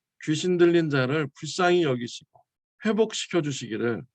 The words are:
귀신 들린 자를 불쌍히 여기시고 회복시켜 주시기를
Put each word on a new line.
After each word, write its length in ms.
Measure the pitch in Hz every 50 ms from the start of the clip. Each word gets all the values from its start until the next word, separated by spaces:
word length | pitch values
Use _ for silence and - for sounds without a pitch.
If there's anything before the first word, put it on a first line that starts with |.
| _ _ _ - -
귀신 340 | 156 156 143 185 180 180 170
들린 320 | 175 170 170 170 165 151
자를 380 | 143 135 127 127 147 160 143 135 -
불쌍히 480 | - 156 147 - - 180 175 180 180 160
여기시고 460 | 139 127 120 120 113 - - - _ _ _ _ _ _ _ _ _ _ _ -
회복시켜 560 | 214 214 220 220 220 - - - - - 170
주시기를 640 | 147 147 131 - 123 113 110 104 113 120 113 87 - -